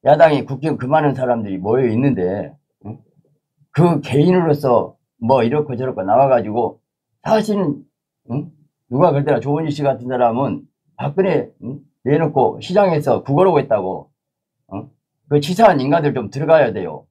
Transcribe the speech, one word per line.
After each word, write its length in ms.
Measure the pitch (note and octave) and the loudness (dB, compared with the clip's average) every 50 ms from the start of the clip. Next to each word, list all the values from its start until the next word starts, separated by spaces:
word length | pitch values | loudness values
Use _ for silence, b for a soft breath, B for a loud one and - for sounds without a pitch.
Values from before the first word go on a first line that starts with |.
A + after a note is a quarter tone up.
| - | 4
야당이 400 | C3 D3 D#3 E3 D#3+ D3 C3+ A#2 | 2 6 6 6 6 6 2 -2
국회의원 320 | - C#3 B2 C#3 D#3+ D3 | -4 -8 -6 -4 -4 -4
그만한 380 | - - B2+ D3+ D#3 D3+ D3 B2+ | -4 -2 0 0 2 2 0 -2
사람들이 420 | B2+ B2+ B2 B2 A#2 G#2 G2+ F#2+ | -2 -2 -2 -2 -2 -2 -6 -8
모여 300 | F#2 F2+ G#2 A#2 B2+ C3+ | -6 -2 -2 0 0 0
있는데, 680 | A#2 G#2+ A#2 C3+ C#3+ B2 F#2 F2+ F2+ F#2+ G#2 E2 D2 - _ _ _ _ _ _ | 0 0 2 2 0 0 0 -2 -2 -2 -4 -8 -10 -14 _ _ _ _ _ _
어? 120 | G#2 A#2 - _ _ _ _ _ _ _ _ _ _ _ _ _ _ | -18 -16 -18 _ _ _ _ _ _ _ _ _ _ _ _ _ _
그 300 | _ C#3 E3 F3 E3 C#3 | _ 2 2 2 2 0
개인으로서 920 | - - - D3 D3+ F3+ F#3 F#3 E3+ D#3+ D3 D3 - C3 A#2+ G#2+ F2 - - _ _ _ _ _ | -4 -2 0 2 4 4 2 2 2 0 -2 0 0 2 2 2 0 -2 -12 _ _ _ _ _
뭐 240 | A2+ A2+ C3+ B2+ A2+ | 0 2 2 2 2
이렇고 320 | A#2 C#3 D3+ D3 C#3+ B2+ | 0 0 -2 -4 -4 -6
저렇고 280 | A2 B2+ D3 - - F#2+ | -6 -6 -6 -6 -6 -2
나와가지고 760 | F#2+ G#2+ B2 C#3 C#3 C3 A#2 G#2 G#2+ G#2 A#2+ A#2+ - - _ _ _ _ _ _ _ _ _ _ | 0 2 4 4 4 2 0 0 -2 -4 -2 -4 -4 -6 _ _ _ _ _ _ _ _ _ _
사실은, 600 | D3+ G#3+ A3 G#3+ A3 G#3 G3+ F3+ D3 C#3+ - - _ _ _ _ _ _ _ _ - | 0 0 0 2 0 -2 -2 -2 -2 -4 -6 -12 _ _ _ _ _ _ _ _ -8
응? 200 | A2+ C#3+ - - _ _ _ _ _ _ _ _ | -8 -8 -8 -10 _ _ _ _ _ _ _ _
누가 200 | B2 C3+ F3 E3+ | 0 2 2 2
그럴 160 | C#3+ C#3+ C#3+ | 2 0 0
때나 140 | D3 C#3+ - | 0 -2 -2
조원진 320 | - C#3 D3 D#3 D#3+ D3+ | -2 -4 -4 -4 -4 -4
씨 100 | C#3+ D3 C#3+ | -4 -2 -2
같은 240 | C#3 C3 - A#2+ | -2 -2 -2 -6
사람은 560 | B2 C3 B2 B2 A#2 A2+ A#2+ C#3 - F#2+ - - _ _ _ _ _ _ | -6 -2 0 0 0 2 0 -2 -4 -4 -8 -10 _ _ _ _ _ _
박근혜, 520 | - - C#3+ C#3+ F#3 F#3+ G3 E3 C3+ A#2+ - _ _ - | -8 -8 -6 -2 -2 0 0 0 -2 -4 -6 _ _ -14
응? 160 | A2+ C#3 - - _ _ _ _ | -12 -12 -14 -16 _ _ _ _
내놓고 580 | B2 C#3+ D#3+ E3 D3+ - C#3 A#2+ A2 - - | 0 0 0 0 0 0 0 0 0 -2 -6
시장에서 600 | - - F3+ G#3 G3+ F#3 E3 D3 D3 C#3 A2+ G2 - | -10 -2 2 2 2 2 2 0 0 -2 -2 -2 -2
구걸하고 360 | - C#3 D#3 F#3 F#3+ E3+ C#3+ | -2 0 2 2 2 2 0
있다고, 500 | - - - G#2 F#2 F#2+ F#2 D#2 D2+ _ _ _ _ _ _ _ _ _ _ _ _ | 0 0 -2 -2 -2 -6 -8 -10 -12 _ _ _ _ _ _ _ _ _ _ _ _
어? 220 | _ F#2+ G2+ A#2+ - _ _ _ _ _ _ _ | _ -14 -14 -14 -14 _ _ _ _ _ _ _
그 120 | _ C#3+ D3 | _ -2 0
치사한 420 | C#3+ D3+ F3+ F#3 A#3 G#3 F3+ C#3 | 0 0 0 4 4 4 4 4
인간들 320 | B2+ C#3 D3+ E3+ D3 D3 - | 0 0 0 0 0 0 -2
좀 160 | C3 A2 F#2 | -4 -8 -8
들어가야 440 | - C3+ D3 D3 D#3+ D#3+ C#3 A#2 G2+ | -8 -6 2 4 4 4 4 2 0
돼요. 320 | G2+ F2+ E2 D2+ - - _ | -6 -8 -8 -10 -12 -16 _